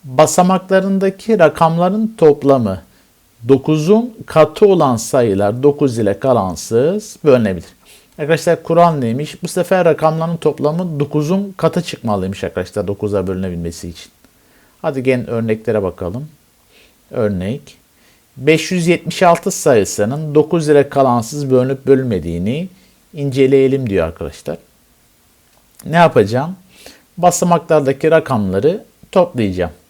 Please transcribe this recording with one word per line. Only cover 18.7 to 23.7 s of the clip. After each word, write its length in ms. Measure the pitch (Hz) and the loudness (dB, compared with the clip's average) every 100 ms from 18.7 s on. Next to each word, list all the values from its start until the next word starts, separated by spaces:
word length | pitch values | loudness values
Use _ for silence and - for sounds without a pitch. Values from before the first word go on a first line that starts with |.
yüz 160 | 180 170 | -2 0
yetmiş 360 | 165 - - | 0 -2 2
altı 280 | 180 170 196 | 2 2 -2
sayısının 840 | - 156 120 95 - 107 147 156 | -2 2 2 0 -2 -4 -4 0
dokuz 340 | 147 151 175 151 | 0 2 -2 2
ile 200 | 143 139 | 2 2
kalansız 640 | 143 131 120 113 147 139 | 2 2 2 -2 -8 0
bölünüp 340 | 127 127 131 | 2 2 -4
bölünmediğini 840 | - 135 127 92 82 85 95 143 185 _ _ _ _ | 2 2 2 -4 -4 -4 -4 -4 -8 _ _ _ _
inceleyelim 760 | 156 143 131 131 139 135 | -8 -4 2 4 4 2